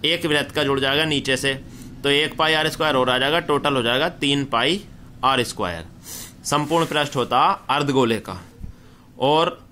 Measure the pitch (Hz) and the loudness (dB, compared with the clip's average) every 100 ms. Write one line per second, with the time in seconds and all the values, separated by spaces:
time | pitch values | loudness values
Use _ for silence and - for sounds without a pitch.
0 | 151 165 165 147 139 151 143 139 135 143 | -2 -2 0 0 0 -2 0 0 0 0
1 | 156 143 139 131 139 135 - - - - | 0 0 0 0 0 -4 -10 -16 -16 -6
2 | 139 143 151 - 156 156 156 - 156 135 | 0 2 0 0 2 2 0 0 2 4
3 | 123 127 135 165 165 147 147 135 117 127 | 2 2 2 0 2 0 2 0 0 0
4 | 165 - 143 143 135 113 131 190 - - | 0 -2 0 0 0 0 0 -2 -6 -20
5 | - - 127 135 117 - 92 82 82 - | -20 -2 0 2 0 -2 -4 -6 -12 -18
6 | - - - - - 147 147 165 160 151 | -16 -14 -16 -12 -2 -2 2 0 2 0
7 | 143 135 113 123 165 190 - 139 143 135 | 0 -2 2 4 4 2 -2 -2 2 2
8 | 120 110 - 92 - - - - - - | 2 0 -4 -12 -14 -16 -16 -16 -20 -20
9 | - - 131 156 175 - - | -20 -2 2 4 2 -2 -20